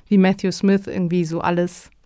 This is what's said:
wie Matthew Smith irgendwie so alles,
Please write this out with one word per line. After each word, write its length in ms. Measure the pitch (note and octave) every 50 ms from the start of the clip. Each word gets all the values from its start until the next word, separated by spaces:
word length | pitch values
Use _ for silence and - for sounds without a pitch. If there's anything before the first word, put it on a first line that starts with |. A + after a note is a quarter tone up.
| _ -
wie 80 | G#3
Matthew 340 | F#3+ F#3 F#3+ G3 - - F#3
Smith 360 | F3 - - G3 G3 G3 G3
irgendwie 400 | - - F#3+ F3+ E3 F3+ F3+ E3+
so 160 | D#3 E3 E3
alles, 480 | - E3+ F3 F3 F3 F3+ - - - - _ _ _